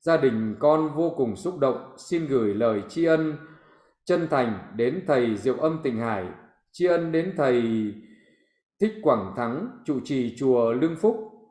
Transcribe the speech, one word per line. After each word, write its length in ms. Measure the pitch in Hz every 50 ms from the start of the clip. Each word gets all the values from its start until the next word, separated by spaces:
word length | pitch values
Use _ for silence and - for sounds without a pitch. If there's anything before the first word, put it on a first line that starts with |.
Gia 160 | _ 165 165
đình 400 | 156 143 135 113 110 110 110 104 -
con 360 | - 147 151 156 156 156 143
vô 200 | 147 170 165 160
cùng 200 | - 135 117 101
xúc 220 | - - 175 185 165
động, 360 | 139 131 123 - - - -
xin 300 | - - - 175 170 165
gửi 280 | 143 135 127 113 104 98
lời 280 | 104 117 117 110 104 98 -
tri 160 | - 160 165
ân 320 | 165 160 156 160 156 151 147 - - - - - _ _ _ _ _ _ _ _
chân 240 | - 180 170 165 151
thành 280 | 156 139 123 117 107 95 87 - -
đến 280 | 107 117 127 156 190 180
thầy 300 | - 147 131 123 113 107
Diệu 200 | 101 101 127 123
Âm 260 | 113 143 160 165 156 160
Tịnh 180 | 139 120 110
Hải, 260 | 117 117 110 98 92 90 90 - - - _ _ _ _ _
tri 140 | - 175
ân 260 | 180 170 165 165 165 160
đến 220 | 165 170 190 180
thầy 260 | - 147 135 123 120 117 117 113 110 107 104 101 - - - - _ _ _ _ _ _ _ _ _ _ _ _ _
Thích 140 | 202 220 214 - -
Quảng 320 | 156 131 113 98 95 95
Thắng, 320 | 117 120 113 117 147 196 247 - - -
trụ 160 | - 147 131 123
trì 320 | - 147 131 123 117 110 -
chùa 340 | 135 135 127 120 117 113 117
Lương 240 | 127 147 165 165
Phúc 200 | 160 - 214 226 - - - - - - _